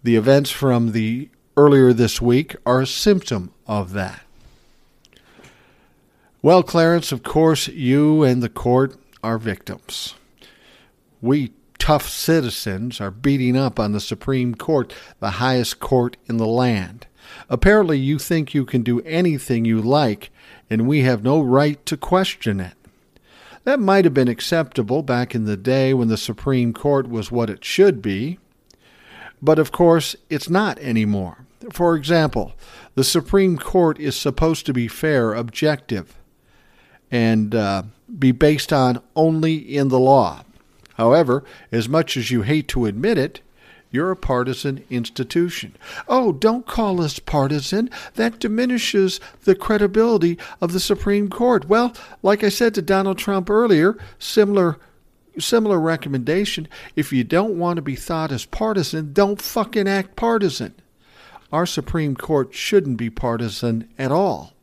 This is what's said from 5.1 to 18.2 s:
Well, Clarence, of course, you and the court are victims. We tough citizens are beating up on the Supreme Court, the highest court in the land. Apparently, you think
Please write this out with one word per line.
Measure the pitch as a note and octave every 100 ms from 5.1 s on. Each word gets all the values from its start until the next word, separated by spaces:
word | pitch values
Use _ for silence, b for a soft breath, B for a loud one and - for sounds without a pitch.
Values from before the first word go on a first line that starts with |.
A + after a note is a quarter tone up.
| b b b b b b b b b b b b b
Well, | D#3+ F3+
Clarence, | E3+ E3+ E3 E3+ -
of | B2+
course, | - D#3 D#3+ D#3 -
you | - B2 C#3 D3+ D#3
and | C#3 B2+
the | A#2
court | - B2 B2+ C3+ - _ _
are | A2+ A2+
victims. | A2+ F#2+ - F#2 - - - - b b b b b b b b _ _
We | A2+ D3 B2 _ _ _
tough | - D3+ -
citizens | - - D#3+ B2 - A2 F#2+ A#2+ A#2
are | G2
beating | G2+ C#3 C#3 B2 B2+
up | C3+ A2+
on | G#2+
the | G#2
Supreme | - G#2+ - C3+ B2 A2
Court, | - D3+ A#2+ B B _
the | G2
highest | F2+ B2+ B2+ A#2 -
court | - C3 A#2+ - -
in | A#2
the | A2+
land. | A#2 B2 G#2+ F2+ A2 - B B B B
Apparently, | A#2+ F#3+ G#3+ F3+ C#3+
you | C3+
think | D3